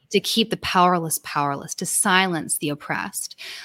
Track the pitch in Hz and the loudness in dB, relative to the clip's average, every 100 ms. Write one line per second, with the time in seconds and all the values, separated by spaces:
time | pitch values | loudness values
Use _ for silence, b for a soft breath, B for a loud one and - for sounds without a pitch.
0 | _ 202 - - 220 180 - 190 180 180 | _ 0 2 0 0 -2 0 4 4 4
1 | 165 - - 151 143 139 165 - 180 - | 0 -4 -4 -2 -2 -2 -6 -8 -4 0
2 | 214 185 190 170 - - 147 147 - 143 | 4 4 4 0 -2 -4 -2 -4 -4 -6
3 | 90 - - - B B | -6 -8 -10 -12 B B